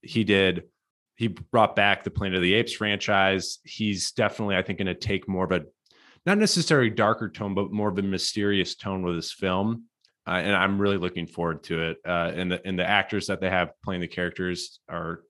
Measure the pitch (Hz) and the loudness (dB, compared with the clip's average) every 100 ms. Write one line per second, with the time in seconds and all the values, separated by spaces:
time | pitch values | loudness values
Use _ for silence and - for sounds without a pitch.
0 | - 113 101 101 95 87 - _ _ _ | -4 -2 4 4 4 2 -8 _ _ _
1 | _ _ 117 85 - 120 107 - 101 98 | _ _ -4 -4 0 4 4 4 2 2
2 | - - 98 92 87 104 113 - 104 101 | -2 -4 -2 2 4 4 2 -2 -2 -2
3 | - 101 95 98 87 - - - 107 95 | 2 4 4 2 -2 -12 -16 -4 -2 -2
4 | - - 104 - 107 95 92 95 95 87 | -4 0 0 0 0 0 0 -4 -4 -4
5 | - 98 - 95 92 92 76 _ _ _ | -2 -4 -2 -2 0 -2 -2 _ _ _
6 | _ _ - 208 214 - 160 147 120 101 | _ _ 0 2 2 2 2 4 4 4
7 | 104 113 107 - 104 95 101 104 104 95 | 2 2 -4 -6 -4 -2 -2 -2 -2 -2
8 | 98 92 - - 101 101 90 - 101 95 | -2 -2 -4 -2 0 2 0 -4 -6 -4
9 | 90 85 - - 95 92 104 117 - _ | -2 -4 -6 -4 -2 0 0 -2 -8 _
10 | _ _ - 90 87 98 95 98 101 98 | _ _ -4 -2 2 4 4 4 2 2
11 | 90 90 85 - 85 78 - 82 82 78 | -2 -4 -8 -4 -4 -4 -4 -4 -2 -6
12 | 90 87 85 82 92 90 95 92 90 101 | -4 -2 0 -2 -4 -4 -4 -2 2 2
13 | 95 104 92 95 92 92 85 - - 90 | 2 -4 -4 -2 0 0 0 -4 -8 -6
14 | 87 - 87 - 92 87 - - _ 85 | -6 -4 -4 -4 -6 -6 -8 -16 _ -8
15 | 82 82 _ | -8 -10 _